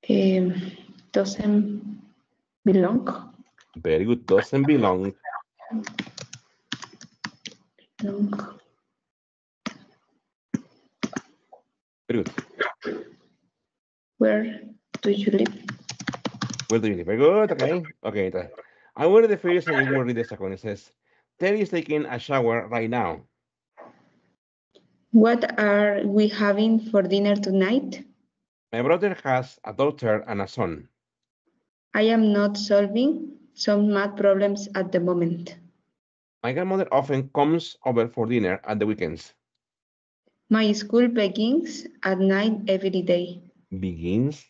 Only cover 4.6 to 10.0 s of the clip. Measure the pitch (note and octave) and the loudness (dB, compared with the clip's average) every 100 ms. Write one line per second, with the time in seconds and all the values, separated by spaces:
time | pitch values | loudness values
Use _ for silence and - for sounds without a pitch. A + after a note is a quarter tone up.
4.6 | C#3 C#3+ G#2 F#2 G2 - - - - _ | 2 4 2 0 -2 -8 -14 -14 -16 _
5.6 | - A3 G#3+ - - - - - _ _ | -10 -8 -8 -12 -14 -14 -20 -20 _ _
6.6 | _ - - - - _ - _ - - | _ -16 -16 -20 -20 _ -18 _ -20 -20
7.6 | _ _ _ - G3+ G3+ G#3 - - - | _ _ _ -8 -8 -2 -4 -4 -10 -18
8.6 | _ _ _ _ _ _ _ _ _ _ | _ _ _ _ _ _ _ _ _ _
9.6 | - - - _ | -18 -18 -20 _